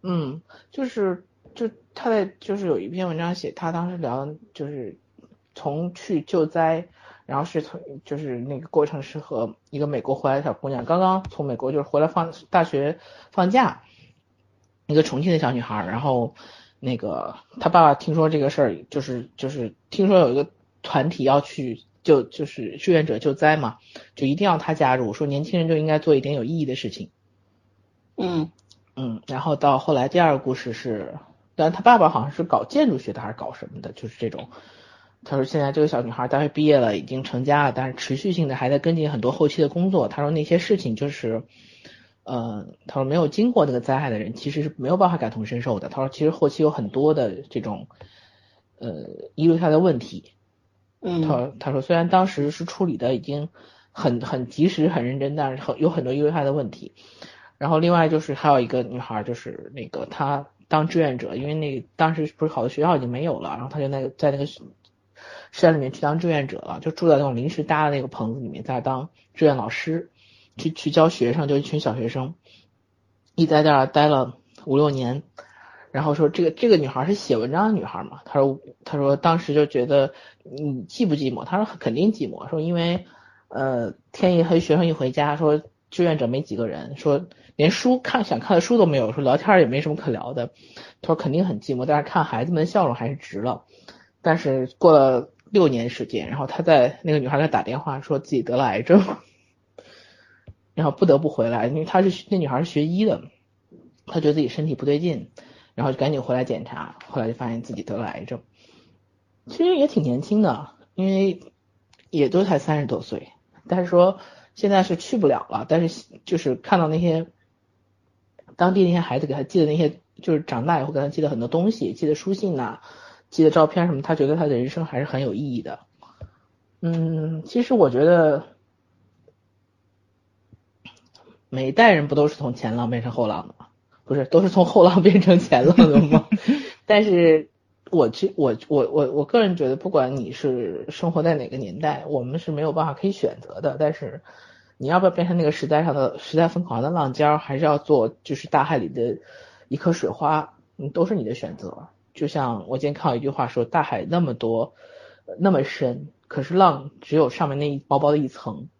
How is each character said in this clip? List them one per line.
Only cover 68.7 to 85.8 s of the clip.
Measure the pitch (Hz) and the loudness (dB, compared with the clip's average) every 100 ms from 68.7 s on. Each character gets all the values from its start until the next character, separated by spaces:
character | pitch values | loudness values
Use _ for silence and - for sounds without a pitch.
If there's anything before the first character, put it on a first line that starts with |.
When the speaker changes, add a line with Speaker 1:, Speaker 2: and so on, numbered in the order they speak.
Speaker 1:
那 | 127 | -4
当 | 135 131 156 _ _ | -4 -4 -8 _ _
志 | - | 2
愿 | 156 131 | 2 2
老 | 107 | -4
师， | - - 165 - _ _ _ _ - | -8 -6 -6 -8 _ _ _ _ -8
去， | 160 | -8
去 | - 151 | -4 0
教 | 156 160 | 4 4
学 | - 120 | 4 -2
生， | 160 143 | 0 0
就 | |
一 | 143 | -2
群 | 143 151 | 0 -4
小 | - | -4
学 | 117 117 | -4 -6
生， | 135 135 - _ _ _ _ _ _ _ _ _ | -6 -8 -12 _ _ _ _ _ _ _ _ _
一 | - | 0
待 | 160 151 | 4 4
在 | 151 | 6
那 | 139 | 4
儿 | |
待 | 131 151 151 | 4 4 4
了 | 139 120 - _ _ | 2 0 -6 _ _
五 | - | -2
六 | 135 151 | 2 2
年。 | 135 123 135 - - - - - - - | 0 -4 -6 -10 -20 -20 -20 -20 -20 -8
然 | 135 | -4
后 | 151 | -2
说 | 147 208 | 2 0
这 | 170 | 2
个， | 165 | -2
这 | - 240 | 0 4
个 | 185 | 4
女 | 135 | 2
孩 | 127 | -2
是 | 151 | -2
写 | 202 - 113 | -4 -2 -2
文 | 120 | 0
章 | 160 214 | 0 0
的 | |
女 | 208 | 0
孩 | - - | -4 -10
嘛， | - - | -12 -16
她 | - 143 | -4 2
说， | 139 135 - - | 2 0 -12 -20
她 | - 147 | -8 -2
说 | 139 | 0
当 | 139 170 165 | 2 2 2
时 | 165 | 2
就 | 147 147 | 0 2
觉 | 131 | 0
得 | 123 139 135 - - _ | 2 2 2 -4 -20 _
你 | - 135 147 131 92 | -16 -8 -6 -6 -10
寂 | - 208 | -2 0
不 | |
寂 | 147 135 | 0 -2
寞？ | 123 | -6
她 | - 185 | -4 -4
说 | 214 - | -4 -6
肯 | - | -4
定 | 117 202 | 0 0
寂 | 214 - | 0 -8
寞， | - - | -8 -8
说 | 160 | -6
因 | 165 | -2
为， | 170 170 180 - - _ _ _ | -2 -2 -2 -8 -20 _ _ _
呃， | - 135 123 110 - _ | -6 -4 -2 -6 -10 _
天 | - 185 175 | -2 2 4
一 | |
黑， | 165 170 | 4 2
学 | 170 160 | 4 2
生 | 170 | 2
一 | |
回 | 156 131 | 0 -2
家， | 127 147 | 0 -2
说 | 147 156 151 - _ | 0 2 0 -2 _